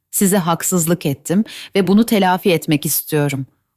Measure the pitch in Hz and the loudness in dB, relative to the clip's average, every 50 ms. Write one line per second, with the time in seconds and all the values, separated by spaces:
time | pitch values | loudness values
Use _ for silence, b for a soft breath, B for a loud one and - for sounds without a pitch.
0 | _ _ - - 202 185 196 202 160 165 165 160 - - 185 180 156 165 175 165 | _ _ -4 0 0 2 2 2 0 0 -2 -2 -2 -2 -2 0 0 0 -2 -2
1 | - 156 139 - - - 165 202 220 B B B B B - 196 190 175 196 208 | -2 -4 -4 -4 -4 -2 0 0 0 B B B B B -2 0 2 4 4 4
2 | 233 - 233 202 190 180 180 180 - 202 170 156 - - 156 147 - 156 - - | 4 2 2 2 2 2 2 2 2 2 2 2 2 0 -2 0 0 -2 -4 -4
3 | - - 156 151 147 143 135 135 135 - _ _ _ _ _ | -4 -2 -2 0 0 0 -2 -4 -8 -10 _ _ _ _ _